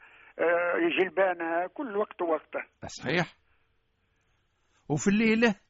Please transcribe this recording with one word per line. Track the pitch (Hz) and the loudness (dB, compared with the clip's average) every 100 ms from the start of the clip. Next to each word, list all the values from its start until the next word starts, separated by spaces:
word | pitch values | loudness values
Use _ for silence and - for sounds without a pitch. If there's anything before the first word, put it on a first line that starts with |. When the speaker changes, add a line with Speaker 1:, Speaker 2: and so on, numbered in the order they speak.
| - - - - | -20 -20 -14 -2
Speaker 1:
آه، | 170 170 175 185 170 147 | 0 2 0 2 2 2
جلبانة، | 185 160 190 175 165 170 185 | 0 2 0 0 -2 -2 -4
كل | - 262 202 | -6 -6 -4
وقت | 208 - | -4 -4
ووقته. | 170 156 - - - _ - | -2 -2 -4 -12 -12 _ -16
Speaker 2:
صحيح. | - 123 175 - - _ _ _ _ _ _ _ _ _ _ _ _ _ _ - | -10 -2 -2 -2 -8 _ _ _ _ _ _ _ _ _ _ _ _ _ _ -6
وفي | 147 202 | -2 0
الليل؟ | 214 226 220 233 - | 2 2 4 2 0